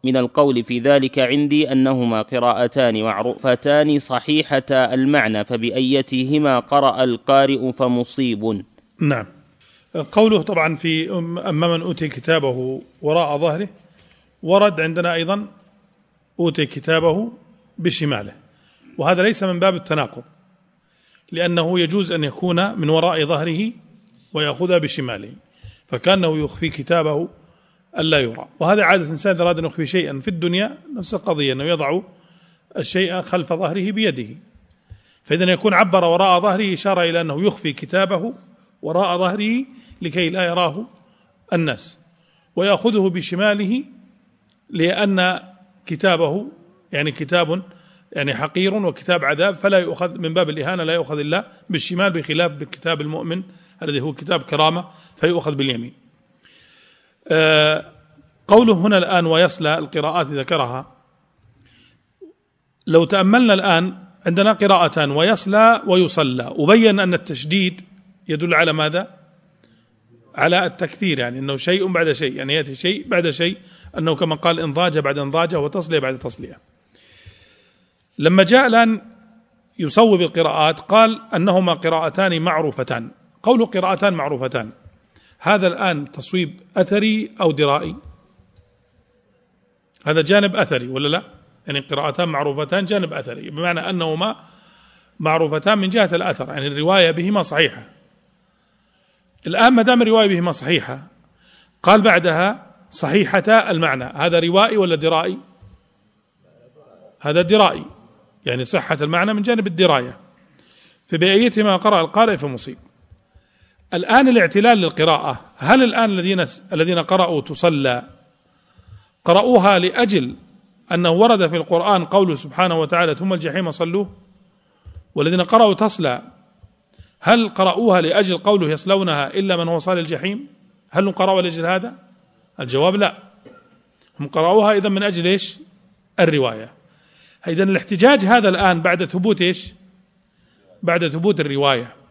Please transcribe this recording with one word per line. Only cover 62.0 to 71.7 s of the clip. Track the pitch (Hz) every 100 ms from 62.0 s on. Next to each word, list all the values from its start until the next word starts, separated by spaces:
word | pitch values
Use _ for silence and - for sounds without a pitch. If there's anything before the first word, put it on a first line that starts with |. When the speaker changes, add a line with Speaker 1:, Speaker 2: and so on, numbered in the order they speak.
| _ _ 330 _ _ _ _ _ -
Speaker 2:
لو | 165 170
تأملنا | 202 190 233 240
الآن | 196 196 165 185 185 - _ -
عندنا | 170 202
قراءتان: | 208 202 190 165 165 147
"ويصلى" | 143 175 220 - 208 226 233 214
"ويصلى"، | 185 175 - 143 127 120 -
وبين | 151 220 220 202
أن | 185
التشديد | 175 175 135 147 190 185 180 - - _ _ -
يدل | 156 170
على | 156 165
ماذا؟ | 156 151 170 196 - _ _ _ _ _ _ _ _ _ _ _ -
على | 147 175 180
التكثير، | - 170 - 190 139
يعني | 120 127
أنه | 135 135
شيء | 170